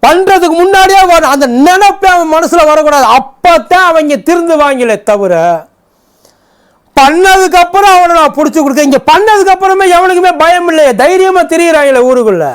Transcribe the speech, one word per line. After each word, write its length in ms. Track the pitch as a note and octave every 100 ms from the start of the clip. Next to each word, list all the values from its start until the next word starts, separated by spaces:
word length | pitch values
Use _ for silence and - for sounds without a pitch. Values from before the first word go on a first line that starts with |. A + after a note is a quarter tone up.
| B3+
பண்றதுக்கு 500 | E4 F#4+ F#4+ E4+ E4
முன்னாடியே 400 | F4+ G4 F#4+ G4 F#4+
வர-, 220 | E4+ D#4
அந்த 140 | C#4 C#4 A#3+ D4
நினைப்பே 440 | F#4 G4+ G4 F#4+
அவன் 200 | F4+ D#4+ D#4
மனசுல 340 | E4 E4+ D4+
வரக்கூடாது. 380 | D4+ D4+ C#4+ B3 B3
அப்பத்தான் 720 | - _ F4+ E4+ - F4+ F#4
அவங்க 320 | E4 D4+ C#4 F#3
திருந்துவாங்களே 680 | F4 E4+ D#4+ C#4+ C4+ A#3+ G#3 -
தவிர, 240 | G#3 G3 F3 E3+ E3+ D#3 _ _ _ _ _ _ _ _ _ _ _ _ -
பண்ணதுக்கு 580 | C4+ D#4+ F#4+ F#4+ F#4+ F4 F4
அப்புறம் 280 | F#4+ G4+ F#4
அவனை 160 | F4 E4+
நான் 160 | D4+ C4
புடிச்சு 200 | D4+ A#3+
கொடுக்க, 260 | C#4 C4 C#4+
இங்க 140 | C4 -
பண்ணதுக்கு 420 | D#4+ G#4+ G#4+ F#4+ F#4
அப்புறமே 280 | F#4+ F#4+ F#4+ F4
எவனுக்குமே 340 | F#4 F4+ F4+ D#4+ D#4+
பயம் 260 | F4+ F4
இல்லையே, 220 | D#4+ D4 G#3+
தைரியமா 380 | C#4 F#4+ F#4+ F#4 E4
திரியிறாங்களே 560 | E4 E4+ D#4 C#4+ C4 B3
ஊருக்குள்ள 380 | B3+ A3 F#3 D3